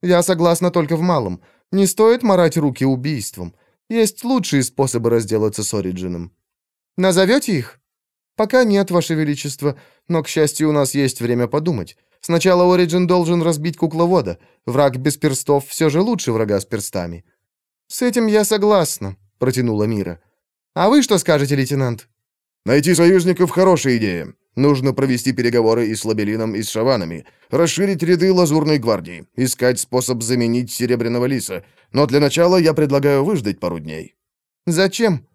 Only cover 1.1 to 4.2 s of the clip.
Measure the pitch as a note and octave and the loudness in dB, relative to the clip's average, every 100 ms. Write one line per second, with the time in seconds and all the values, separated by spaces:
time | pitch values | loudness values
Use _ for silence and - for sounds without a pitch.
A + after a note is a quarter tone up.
1.1 | D#3+ G2+ F2+ _ _ _ F#3+ G3 - A3 | 0 -2 -8 _ _ _ 0 0 4 4
2.1 | B3 B3 F#3 E3 E3 D3 B2 C3+ C3 C#3 | 4 4 4 4 2 -2 0 0 0 -2
3.1 | C#3+ - - F2 _ _ _ _ A3+ A3 | -6 -8 -12 -14 _ _ _ _ 0 0
4.1 | - | -2